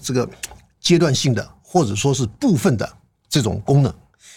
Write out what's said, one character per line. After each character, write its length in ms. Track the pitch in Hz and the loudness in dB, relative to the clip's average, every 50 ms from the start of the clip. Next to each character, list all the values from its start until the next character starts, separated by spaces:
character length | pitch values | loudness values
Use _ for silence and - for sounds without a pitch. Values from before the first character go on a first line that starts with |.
这 100 | - - | -8 -4
个 160 | 127 127 117 - - - - - - - _ _ _ _ | -2 -2 -4 -4 -8 -14 -16 -18 -18 -18 _ _ _ _
阶 180 | - - 170 170 | 0 2 4 4
段 160 | 175 156 131 | 4 2 0
性 180 | - - 143 | 0 0 0
的， 160 | 120 104 - - - _ | -2 -2 -4 -8 -14 _
或 240 | _ - - 262 - | _ -2 0 0 0
者 80 | 104 101 | 0 -2
说 180 | 104 - 139 | -2 -2 -2
是 140 | 135 123 131 | -2 -2 -4
部 300 | 107 - - - 269 185 | -6 -6 -2 0 0 0
分 200 | 123 - 196 131 | 2 2 0 0
的 160 | 101 - - - _ _ _ _ _ _ - | 0 -4 -8 -12 _ _ _ _ _ _ -4
这 100 | - 151 | -2 -2
种 220 | 120 107 - - - | -2 -2 -4 -4 -2
功 200 | - 139 143 139 | 2 2 2 2
能。 100 | 117 - - _ _ _ _ _ - - | 2 -2 -8 _ _ _ _ _ -20 -8